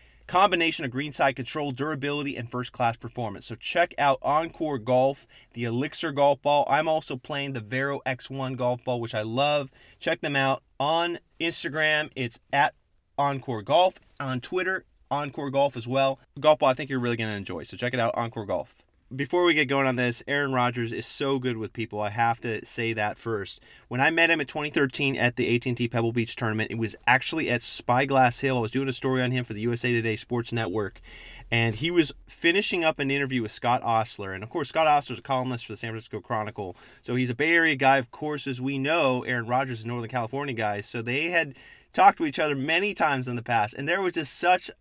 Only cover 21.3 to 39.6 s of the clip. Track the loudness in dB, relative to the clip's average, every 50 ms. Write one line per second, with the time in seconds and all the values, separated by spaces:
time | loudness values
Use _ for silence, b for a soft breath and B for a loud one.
21.3 | 0 0 0 -2 -4 -4 -6 -8 -8 -8 -8 -6 -4 -4 -4 -2 0 2 2 2
22.3 | 2 0 -2 -4 -4 -4 -6 -8 -6 -4 -4 -2 -2 -2 -2 -2 -4 -6 -6 -4
23.3 | -4 -4 -6 -8 -12 -16 B B B B B B -2 2 2 2 4 4 4 4
24.3 | 4 2 0 -4 -4 -6 -4 -2 2 2 2 2 2 0 -2 -2 0 2 2 2
25.3 | 2 0 0 2 2 2 0 -2 -2 -2 -2 -2 0 0 0 0 0 -2 -2 -4
26.3 | -4 -4 -2 -2 0 -2 -2 -2 -2 -2 -4 -4 -6 -2 _ 4 4 4 2 0
27.3 | -4 -2 -2 0 -2 -2 -2 -4 -8 -4 -2 0 2 2 2 2 4 4 4 4
28.3 | 2 0 -2 0 0 0 0 -2 -2 -2 -2 -2 -4 -4 -2 -2 0 0 0 0
29.3 | -2 -2 -4 -4 -6 -4 -2 -2 -2 0 0 0 0 2 0 0 -2 -4 -4 -4
30.3 | -4 -4 -4 -2 -4 -4 -2 -2 -2 -2 -4 -4 -6 -12 -20 B B B B B
31.3 | B B B B 0 2 2 2 0 -2 -2 2 4 4 2 2 0 -10 -16 -20
32.3 | -6 0 2 2 4 2 2 0 0 0 2 0 0 0 0 -2 0 0 0 0
33.3 | 0 -2 -2 -2 -4 -2 0 2 2 2 2 2 2 2 2 0 -4 -8 -8 -8
34.3 | -8 -8 -8 -6 -6 -4 -4 -2 0 2 4 6 4 4 2 0 -8 -10 -6 -2
35.3 | -2 -2 -2 -2 -4 -6 -8 -10 -12 -10 -8 -8 -8 -10 -10 -10 -10 -10 -6 -4
36.3 | -4 -4 -4 -4 -6 -8 -8 -10 -10 B B B B B B -4 -2 0 0 0
37.3 | 0 0 2 4 4 4 4 4 2 4 4 6 6 4 2 -2 -8 -8 -6 -6
38.3 | -6 -6 -4 -6 -6 -4 -4 -4 -4 -2 0 0 2 2 2 2 2 0 0 -2
39.3 | -2 -2 -2 0 0 0